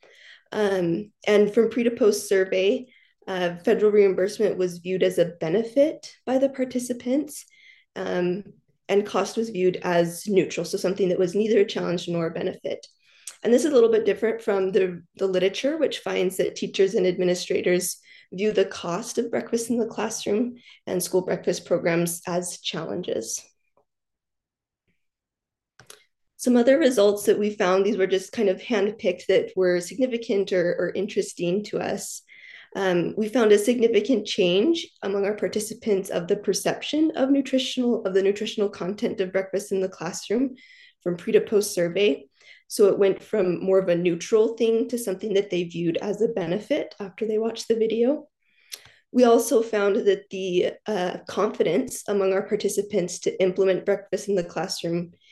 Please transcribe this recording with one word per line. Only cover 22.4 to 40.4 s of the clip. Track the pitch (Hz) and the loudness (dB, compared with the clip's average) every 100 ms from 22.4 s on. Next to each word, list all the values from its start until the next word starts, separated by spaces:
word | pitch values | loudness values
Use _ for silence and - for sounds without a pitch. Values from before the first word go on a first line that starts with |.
| 180 - | -6 -10
challenges. | - 165 156 180 180 - - - - _ _ _ _ _ _ _ _ _ _ _ _ _ _ _ _ _ _ _ _ _ _ _ - - _ _ _ - | -10 -8 -8 -8 -6 -6 -6 -10 -12 _ _ _ _ _ _ _ _ _ _ _ _ _ _ _ _ _ _ _ _ _ _ _ -20 -20 _ _ _ -6
Some | - 240 | 2 4
other | 240 277 | 6 6
results | 254 254 202 202 | 4 4 4 4
that | 220 196 | 2 2
we | 208 | 0
found, | 208 185 190 196 | 0 2 2 2
these | 196 | 2
were | 190 | 0
just | 190 190 | 0 -4
kind | - 202 | -2 0
of | 190 | 0
handpicked | - 220 202 208 196 180 - | -2 0 0 -2 -4 -2 2
that | 202 151 190 | 2 2 0
were | 185 175 | 2 2
significant | 175 - 254 233 - 202 185 | -2 -2 -2 -2 -2 -2 0
or, | 185 175 - | 0 0 0
or | 180 | -2
interesting | - 196 208 190 - 175 190 | -2 -4 -4 -4 -4 -2 -2
to | 208 - | -2 -6
us. | - - - - _ - - - - - | -4 -6 -8 -14 _ -20 -20 -20 -12 -4
Um, | 190 175 165 - | 0 0 0 -2
we | 214 | -2
found | 254 214 | 2 6
a | 208 | 6
significant | 254 247 226 202 208 226 - | 4 2 4 2 2 0 0
change | - 180 185 262 330 - - | 0 2 2 2 0 -4 -10
among | 202 196 | -4 -2
our | 196 | -2
participants | 214 185 208 208 - 226 190 190 | -2 -4 -4 -6 -8 -2 -2 0
of | 180 170 | -4 -2
the | 202 | -2
perception | 214 180 180 - - 302 311 - | 0 0 0 -4 -4 0 0 2
of | 262 | 2
nutritional, | 277 269 262 254 - 240 226 | 2 2 -2 -2 -2 0 0
of | 202 | 0
the | 190 | 2
nutritional | 196 208 214 - 202 | 2 0 -4 -2 -4
content | - 175 208 233 - | -4 -8 -4 -4 -2
of | 185 | -2
breakfast | 190 190 190 196 | -2 -2 -6 -4
in | 190 | -4
the | 185 | -4
classroom | - 160 190 - 220 | -6 -10 -10 -4 -2